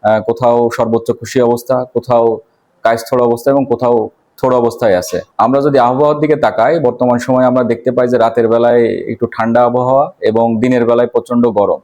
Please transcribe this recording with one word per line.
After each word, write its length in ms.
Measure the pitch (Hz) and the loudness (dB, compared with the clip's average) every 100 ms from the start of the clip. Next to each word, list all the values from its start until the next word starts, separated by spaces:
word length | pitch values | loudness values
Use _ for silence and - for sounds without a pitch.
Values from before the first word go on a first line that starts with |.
আহ, 180 | 107 110 | 0 -2
কোথাও 500 | - 117 123 120 117 | -2 -2 0 2 0
সর্বোচ্চ 380 | - 117 113 - | -2 -2 -2 -2
খুশি 300 | 117 110 131 | -6 -4 -2
অবস্থা, 440 | 120 120 - 127 | 0 -2 -2 -4
কোথাও 540 | 127 120 - 120 117 110 - _ _ _ | -4 -8 -2 0 2 -2 -8 _ _ _
কাইস্থ 320 | 113 117 - | -2 -2 -2
অবস্থা 360 | 127 120 117 - | -2 0 0 0
এবং 140 | 139 | 0
কোথাও 440 | 127 117 123 120 107 _ _ _ | 0 -2 0 0 -2 _ _ _
থোড় 200 | 127 127 | 0 2
অবস্থায় 420 | 117 113 117 90 | 0 0 0 0
আছে। 220 | 92 90 - - | -2 -8 -10 -2
আমরা 220 | 113 139 | 0 2
যদি 180 | 143 139 | 2 2
আবহাওয়ার 400 | 120 127 147 147 | 2 2 0 0
দিকে 180 | 151 143 | 0 0
তাকাই, 420 | 120 104 117 170 | 0 0 0 2
বর্তমান 400 | 123 117 123 120 | 0 -2 -2 -2
সময়ে 280 | 120 127 127 | 0 0 2
আমরা 160 | 127 | 0
দেখতে 260 | 120 117 - | -2 -2 -2
পাই 180 | 123 127 | 0 0
যে 100 | 120 | 2
রাতের 300 | 113 117 113 | 2 2 2
বেলায় 340 | 117 120 120 113 | 2 2 2 0
একটু 400 | 95 - 117 117 | -2 -8 -6 -6
ঠান্ডা 340 | - 113 117 | -4 -2 2
আবহাওয়া 480 | 123 123 127 135 151 - | 2 0 0 0 0 -2
এবং 400 | - 113 117 110 | -2 0 0 0
দিনের 240 | 127 127 | 0 0
বেলায় 240 | 117 117 120 | 2 2 0
প্রচণ্ড 360 | 117 - 123 120 | -2 -2 0 0
গরম। 340 | 104 98 78 | 2 0 -2